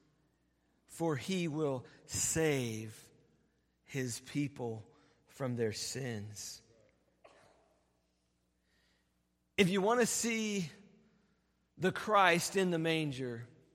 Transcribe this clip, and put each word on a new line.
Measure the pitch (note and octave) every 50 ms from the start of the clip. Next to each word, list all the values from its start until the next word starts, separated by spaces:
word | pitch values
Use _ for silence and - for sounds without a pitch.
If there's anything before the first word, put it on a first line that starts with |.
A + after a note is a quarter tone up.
| _ _ _ _ _ _ _ _ _ _ _ _ _ _ _ _ _
for | _ - - E3 E3 D3+
he | A#2+ G#2+ - F#3+ F3+ E3+ E3
will | C#3 D#3 D#3 C#3 C3+ B2 A#2+ - - - -
save | - - - - - - D#3+ D#3+ D#3 C#3+ C3+ B2 A#2 A2 G#2+ A2 A2 A2 - - - - _ _ _ _ _ _ _ _ _ _ _ _ _ _
his | - - C#3 B2+ B2 A2 -
people | - - - C#3+ C#3+ C3 C#3 - B2 A#2 A2 A2 G#2+ - - _ _ _ _ _ _ _
from | - - C#3+ B2+ B2
their | A#2 A#2 G#2+ G2
sins." | - - - - B2+ C3+ B2 A#2 G#2+ G2 G#2+ G#2 - - - - - - _ - - _ _ _ _ _ _ _ _ _ - - - - - _ _ _ _ _ _ _ _ _ _ _ _ _ _ _ _ _ _ _ _ _ _ _ _ _ _ _ _ _ _ _ _ _ _ _ _ _ _ _ _ _
If | - G3+ E3+
you | F#3+ G3
want | F#3 G#3+ A#3+ B3
to | A#3
see | - - - - A#3 A3+ A3 A3 G#3+ G#3 G3 E3+ C#3 - - - - - - _ _ _ _ _ _ _ _ _ _ _ _ _ _ _ -
the | D3+ F#3 F3+
Christ | - - G#3+ G#3+ G3+ F#3+ F3+ E3+ F3 - - -
in | G3+ F#3+ F3+
the | E3+ E3
manger, | D#3+ E3 D#3+ D#3+ D#3 D3 C3 B2 C3 B2 A#2+ A#2 A#2 - - - _ _ _